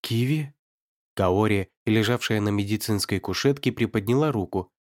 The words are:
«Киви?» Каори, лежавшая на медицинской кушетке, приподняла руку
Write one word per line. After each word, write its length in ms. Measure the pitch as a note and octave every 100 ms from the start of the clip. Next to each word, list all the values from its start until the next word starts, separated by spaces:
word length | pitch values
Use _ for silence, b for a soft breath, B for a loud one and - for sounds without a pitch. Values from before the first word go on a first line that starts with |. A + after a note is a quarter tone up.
«Киви?» 520 | - A#2 B2 D#3 C#3+ _ _ _ _ _ _
Каори, 560 | - F#2+ F#2 G#2+ G2+ F#2 _ -
лежавшая 540 | A2 G#2+ B2 - A2
на 80 | G#2
медицинской 720 | G2+ G2+ G#2+ - G#2 - G2
кушетке, 520 | - F#2 C#3 C#3 C3
приподняла 600 | - A2+ A2+ G2+ B2+ D#3
руку 400 | B2 F2+ F#2+ F2 _